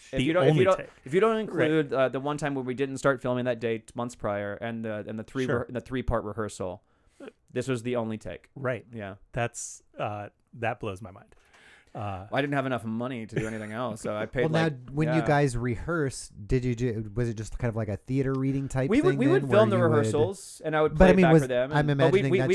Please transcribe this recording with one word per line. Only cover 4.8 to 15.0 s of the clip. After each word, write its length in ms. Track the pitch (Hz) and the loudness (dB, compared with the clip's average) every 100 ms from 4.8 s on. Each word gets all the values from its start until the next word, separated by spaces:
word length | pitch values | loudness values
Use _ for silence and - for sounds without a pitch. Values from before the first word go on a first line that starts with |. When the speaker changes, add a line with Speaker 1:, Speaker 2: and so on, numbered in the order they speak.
| 113 | -6
Speaker 1:
the, 220 | 107 104 | -6 -8
and 100 | 110 | -10
the 60 | 110 | -8
three 220 | 135 127 | -4 -2
Speaker 2:
Sure. 140 | 120 - | -2 -4
Speaker 1:
re-, 60 | |
the 80 | 120 | -8
three 220 | - 127 | -8 -6
part 220 | 120 117 104 | -2 -2 -2
rehearsal, 580 | 104 104 - 92 95 _ _ _ - 277 - _ | -6 -6 -6 -8 -8 _ _ _ -20 -20 -20 _
this 160 | 123 123 | -8 -4
was 160 | 123 | -4
the 140 | 120 120 | -4 -4
only 220 | 110 110 | -4 -6
take. 320 | - 80 _ - | -10 -14 _ -10
Speaker 2:
Right. 300 | 127 120 - | -6 -6 -10
Speaker 1:
Yeah. 220 | 117 101 98 - | -14 -12 -14 -12
Speaker 2:
That's, 500 | 123 117 - - - _ 311 | -6 -6 -6 -14 -16 _ -10
uh, 300 | 120 104 104 - _ 120 | -8 -8 -12 -16 _ -8
that 220 | 113 120 | -6 -4
blows 200 | 110 95 | -8 -10
my 120 | 90 | -12
mind. 220 | 98 - _ _ _ - - _ 139 | -18 -20 _ _ _ -20 -20 _ -10
Uh, 300 | 101 92 101 | -8 -8 -6
Speaker 1:
I 80 | 127 | -2
didn't 140 | 143 143 | 0 0
have 120 | 131 | 0
enough 180 | 123 113 | -2 -2
money 400 | 113 123 123 110 | -4 -4 -6 -6
to 120 | 110 | -4
do 100 | 110 | -4
anything 240 | 110 107 | -4 -8
else, 300 | 110 123 110 | -6 -4 -4
so 160 | 117 107 | -6 -4
I 100 | 110 | -4
paid, 140 | 131 | 0
Speaker 3:
Well, 80 | 143 | 2
now, 160 | 160 165 | 2 2
Speaker 1:
like, 260 | 131 127 | -2 -6
Speaker 3:
when 160 | 139 | -2